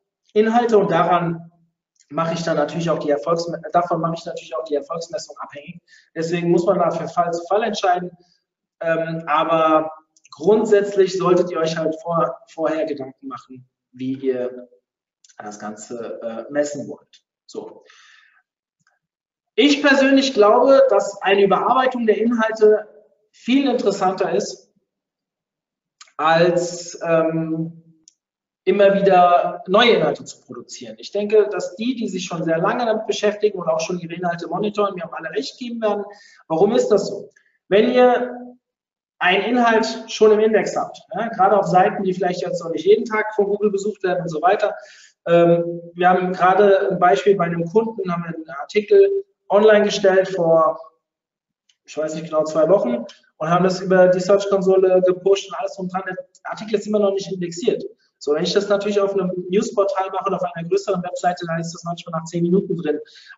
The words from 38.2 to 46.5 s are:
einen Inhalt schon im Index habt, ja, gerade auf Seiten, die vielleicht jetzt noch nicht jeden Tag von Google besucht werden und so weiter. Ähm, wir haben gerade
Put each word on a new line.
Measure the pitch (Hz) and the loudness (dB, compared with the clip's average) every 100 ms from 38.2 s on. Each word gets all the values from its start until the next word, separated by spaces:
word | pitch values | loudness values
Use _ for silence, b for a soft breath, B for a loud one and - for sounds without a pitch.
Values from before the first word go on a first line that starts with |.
| 247 - - - _ _ _ _ _ _ | -2 -8 -16 -20 _ _ _ _ _ _
einen | 175 196 | 0 0
Inhalt | 202 247 233 220 - - - | 0 0 2 0 -2 -6 -12
schon | - 214 | 2 4
im | 208 | 4
Index | 220 208 165 - | 4 2 0 -4
habt, | - - - | -8 -10 -12
ja, | 170 220 | -8 -8
gerade | - 190 202 | 0 2 2
auf | 165 | 2
Seiten, | 180 202 208 | 2 2 0
die | 190 | -4
vielleicht | 185 185 180 | -2 -4 -4
jetzt | 180 170 | -6 -8
noch | 165 | -6
nicht | 156 | -2
jeden | 170 226 208 | 2 2 2
Tag | 214 214 | -4 -2
von | - 196 | -2 -2
Google | 202 208 | 0 0
besucht | 196 202 208 | -2 -4 -4
werden | 185 175 | -4 -2
und | 165 | -4
so | 151 | -2
weiter. | 175 208 202 B B B B _ - | 2 2 0 B B B B _ 0
Ähm, | 170 170 170 170 - - | 4 6 4 0 -6 -12
wir | 170 175 | 0 2
haben | 185 185 | 2 0
gerade | 180 180 | 0 2